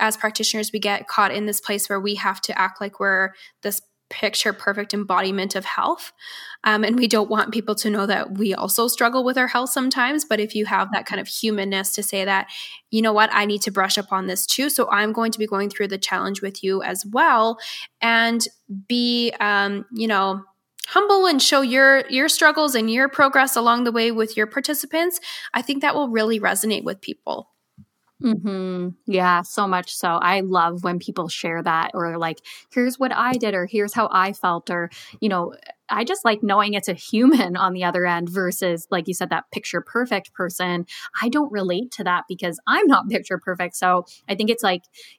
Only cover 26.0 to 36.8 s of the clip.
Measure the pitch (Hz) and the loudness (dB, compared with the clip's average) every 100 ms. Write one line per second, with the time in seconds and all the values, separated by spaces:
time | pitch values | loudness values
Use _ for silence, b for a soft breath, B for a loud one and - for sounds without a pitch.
26 | 277 220 220 226 208 202 220 208 - 196 | 0 0 0 0 0 0 0 -2 -4 -8
27 | - - - - - _ _ - - _ | -10 -10 -6 -8 -10 _ _ -20 -20 _
28 | _ - 247 208 202 190 185 180 180 175 | _ -4 -2 -2 -2 -4 -4 -4 -6 -8
29 | - 190 180 175 175 - 202 185 180 - | -2 2 4 2 0 -2 0 0 -4 -4
30 | 180 170 175 196 190 185 170 175 180 180 | -2 0 2 2 2 2 2 0 -4 -4
31 | - 185 180 - 175 165 170 160 - - | -6 -6 -6 -4 -4 -2 0 0 0 -4
32 | 170 165 165 156 B B B 254 247 254 | -4 -2 -4 -6 B B B -2 0 0
33 | 254 - 240 254 220 196 180 220 202 233 | -2 0 0 0 0 -2 -2 -2 -2 0
34 | 214 190 190 202 190 170 - 175 170 B | 0 2 0 0 -2 -2 -2 -4 -4 B
35 | B B 214 185 170 165 - - - - | B B -2 0 -4 -8 -20 -14 -4 -2
36 | 247 392 240 214 214 202 208 202 | -2 0 2 2 2 2 2 0